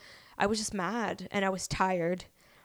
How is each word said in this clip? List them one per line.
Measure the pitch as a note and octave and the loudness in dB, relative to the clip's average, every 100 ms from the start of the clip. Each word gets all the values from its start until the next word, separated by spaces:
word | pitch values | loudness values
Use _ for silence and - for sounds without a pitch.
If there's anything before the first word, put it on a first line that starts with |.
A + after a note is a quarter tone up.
| - - - - | -14 -20 -8 0
I | F3+ | 2
was | A3 | 2
just | G#3+ | -2
mad, | G3+ F3 A#3 G3+ - F#3 | -2 -2 -2 -2 -4 -4
and | G3+ | 0
I | F#3+ | 2
was | F#3 - | 0 -2
tired. | - F#3+ F3+ E3 F3+ - _ - - | 0 2 2 2 0 -6 _ -20 -20